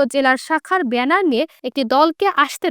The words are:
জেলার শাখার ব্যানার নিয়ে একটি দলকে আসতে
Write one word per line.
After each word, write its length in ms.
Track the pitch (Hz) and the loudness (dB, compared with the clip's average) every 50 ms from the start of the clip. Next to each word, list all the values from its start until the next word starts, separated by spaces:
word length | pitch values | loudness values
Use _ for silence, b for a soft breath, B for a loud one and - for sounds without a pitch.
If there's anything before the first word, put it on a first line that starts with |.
| 277 | -2
জেলার 320 | 233 - 277 269 262 262 | 0 0 0 2 2 0
শাখার 440 | 254 - - 320 302 - - 381 370 302 | 0 -2 -2 -4 -4 -2 -2 -2 -2 0
ব্যানার 400 | 220 240 240 247 285 339 403 381 | -2 -2 -2 0 0 0 2 2
নিয়ে 200 | 302 233 226 320 b b b b | 2 0 0 -2 b b b b
একটি 180 | 254 - 277 254 | -6 -4 -4 -2
দলকে 440 | 220 262 277 311 330 - - 403 392 349 | 0 2 2 2 2 2 0 -2 0 2
আসতে 320 | 277 294 - - - - 330 | 0 0 0 -2 -4 -4 -4